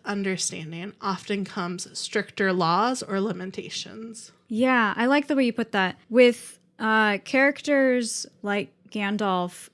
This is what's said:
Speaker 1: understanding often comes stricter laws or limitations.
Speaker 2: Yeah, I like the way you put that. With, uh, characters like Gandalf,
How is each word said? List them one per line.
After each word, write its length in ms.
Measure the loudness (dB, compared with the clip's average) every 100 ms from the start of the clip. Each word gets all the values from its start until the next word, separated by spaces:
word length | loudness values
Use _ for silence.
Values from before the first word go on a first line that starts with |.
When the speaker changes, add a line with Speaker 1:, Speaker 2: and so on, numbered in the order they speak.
Speaker 1:
understanding 880 | -8 -4 -4 -4 -4 -6 -10 -10 -12 -8
often 440 | -6 -4 -4 -4
comes 540 | -4 -6 -6 -6 -10 -10
stricter 540 | -4 -4 -4 -2 0
laws 500 | 2 2 2 2 -2
or 180 | -4 -2
limitations. 1120 | -2 -4 -8 -10 -10 -10 -12 -12 -14 -16 -20 _ -6
Speaker 2:
Yeah, 460 | 0 2 4 2 2
I 100 | 2
like 200 | 2 2
the 80 |
way 100 | 2 2
you 60 |
put 200 | 0 -2
that. 240 | 0 0 -2 0
With, 460 | 6 6 6 -6 -20 _ -6
uh, 400 | 0 4 4 2
characters 1000 | 0 4 4 2 0 4 4 2 0 -6 -10 _
like 300 | -4 -2 -4 _ -10
Gandalf, 760 | -4 -2 0 0 0 -2 -6 -18